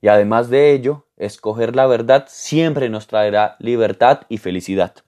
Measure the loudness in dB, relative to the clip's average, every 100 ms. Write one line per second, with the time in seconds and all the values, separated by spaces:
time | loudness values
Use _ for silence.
0 | 4 4 4 0 0 2 2 2 -2 -6
1 | _ _ -12 -10 -10 -4 -4 0 2 2
2 | 2 2 2 -18 -4 -2 0 -2 -4 -6
3 | -6 -2 0 0 -2 -4 -4 -2 -2 2
4 | 2 2 _ -10 -8 -8 -6 -4 -4 _